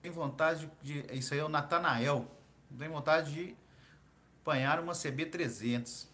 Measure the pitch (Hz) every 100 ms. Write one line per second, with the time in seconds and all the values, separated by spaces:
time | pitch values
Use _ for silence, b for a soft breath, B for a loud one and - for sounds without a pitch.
0 | 175 165 143 127 160 156 156 - 139 147
1 | - 131 127 143 156 151 147 170 175 117
2 | 135 139 117 B B B - 123 156 156
3 | 156 160 151 151 180 - B B B B
4 | B - _ - - 139 135 160 170 170
5 | 147 135 160 170 143 107 113 120 117 -
6 | -